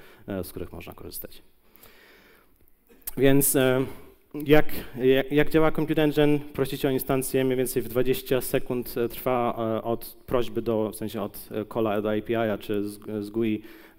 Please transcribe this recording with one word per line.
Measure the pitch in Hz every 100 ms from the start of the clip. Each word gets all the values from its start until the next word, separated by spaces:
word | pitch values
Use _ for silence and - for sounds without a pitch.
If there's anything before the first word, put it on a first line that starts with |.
| - - -
e, | 98
z | 87
których | - 85
można | 85 85
korzystać. | 82 85 - - - - _ _ _ - - - - - - _ _ - _ _ - - -
Więc, | 135 139 139 143
e, | 131 127 123 - - - _ 147 135
jak, | 151 - - - 127
jak, | 131 131 -
jak | 143 147
działa | 160 156
Compute | 151 151 156
Engine? | 151 147 151 147 143
Prosicie | - 135 139 139
o |
instancję, | 131 131 135 127 135
mniej | 131 127
więcej | 123 127
w | 110
dwadzieścia | 117 123 127 - 127
sekund, | - 135 - 123 117 127
e, | 117
trwa, | - 131 127 117 - 113 110
e, |
od | 117 113 - - -
prośby | 127 113 107
do, | 113 110 107
w | 92
sensie | 107 107
od, | 101 - -
e, | 107 104
calla | 120 110 104
do | 107
A | 107 104
P |
I | 113 110 101
czy | - 104 104
z, | 104 - 107
z | 104
gui, | 113 113 104 - - -